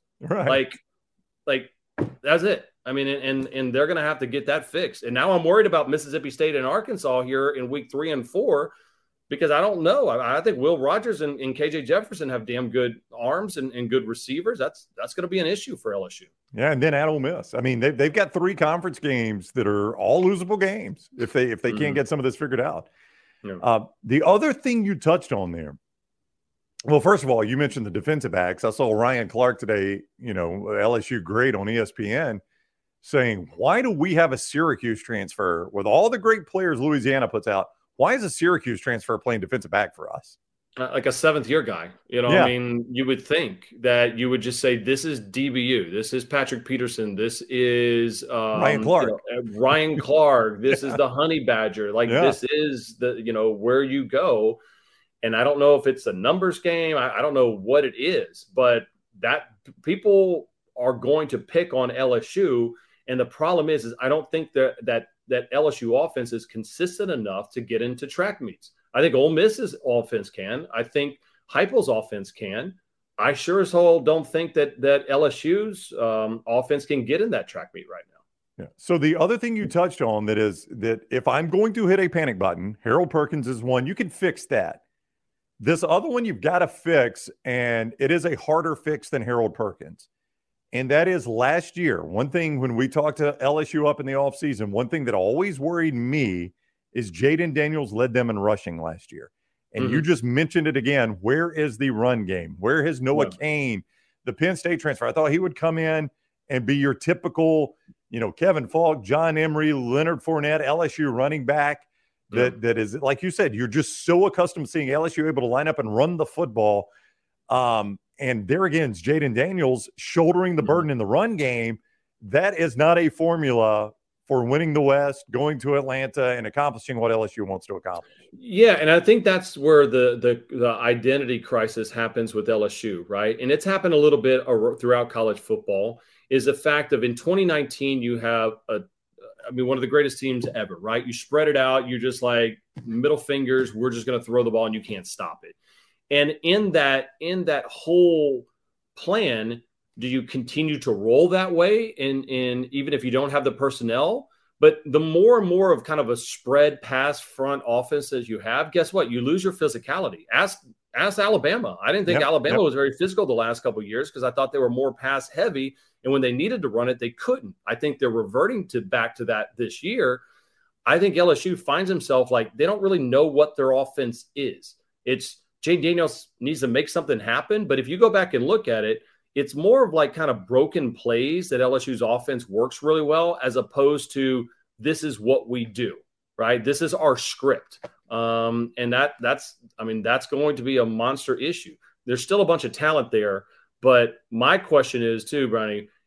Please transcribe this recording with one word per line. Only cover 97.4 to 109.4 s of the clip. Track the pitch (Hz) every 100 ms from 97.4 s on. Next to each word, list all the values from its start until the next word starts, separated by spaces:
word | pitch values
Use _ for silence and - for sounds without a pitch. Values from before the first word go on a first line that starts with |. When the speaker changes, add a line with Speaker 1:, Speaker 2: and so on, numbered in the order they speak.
| 170
Speaker 1:
Daniels | 143 147 156 120
led | 107 127
them | 120 117
in | 107
rushing | 101 104 95 82
last | 82 82 -
year. | - - _ _ _ _
And | 107 127
you | 143
Speaker 2:
Mm-hmm. | 156
Speaker 1:
just | 143
mentioned | 120 131 156 175 156
it | 139
again. | 120 139 113 92
Where | 104 151 170
is | 156 151 107
the | 135
run | 110 123 120
game? | 95 92 82 80
Where | 104 156
has | 151 131
Noah | 131 147 139
Speaker 2:
Yeah. | -
Speaker 1:
Cain, | 151 151 131 101 - _ _ _
the | 127
Penn | - 170 180
State | 175 165
transfer? | 151 - 117
I |
thought | 156 151
he | 160
would | 185
come | - 165 160
in | 160 160 147 - _ _ -
and | 127 110
be | 143
your | 139
typical, | 127 - 175 165 160 160 156 143 _ _ _ _
you | 117
know, | 107
Kevin | - 185 156 117
Falk, | 160 165 147
John | 98 147 165
Emery, | 156